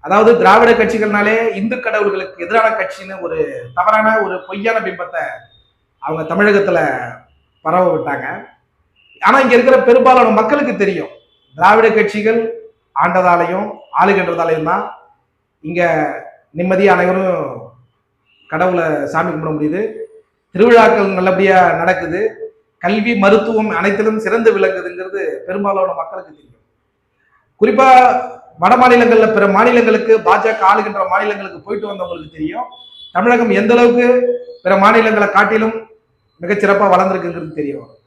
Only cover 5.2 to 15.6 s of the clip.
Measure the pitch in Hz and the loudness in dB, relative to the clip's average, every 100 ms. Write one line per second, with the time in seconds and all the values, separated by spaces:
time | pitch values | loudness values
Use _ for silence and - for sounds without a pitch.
5.2 | 143 - _ _ _ _ _ _ 139 160 | -10 -12 _ _ _ _ _ _ -10 -8
6.2 | 156 175 208 202 196 175 151 127 120 110 | -6 0 2 2 0 0 -2 -4 -10 -14
7.2 | _ _ _ _ 160 180 180 160 143 135 | _ _ _ _ -2 0 0 0 -4 -8
8.2 | 131 185 - _ _ _ _ _ _ _ | -8 -12 -16 _ _ _ _ _ _ _
9.2 | 190 262 254 247 262 262 - 254 254 254 | 2 2 4 4 4 4 4 4 6 4
10.2 | 226 208 226 285 262 190 196 170 156 - | 4 2 0 0 -2 -2 -2 -4 -10 -16
11.2 | _ _ _ 135 180 220 220 220 202 214 | _ _ _ 0 4 4 4 2 0 -2
12.2 | 214 233 226 - - _ _ 139 170 185 | -2 -2 -4 -8 -18 _ _ -2 0 2
13.2 | 185 175 170 185 214 - - 139 185 196 | 2 2 0 -4 -6 -12 -8 0 2 2
14.2 | 170 170 170 160 156 190 - - _ _ | 0 -2 -2 -2 -2 -4 -6 -14 _ _
15.2 | _ _ _ _ | _ _ _ _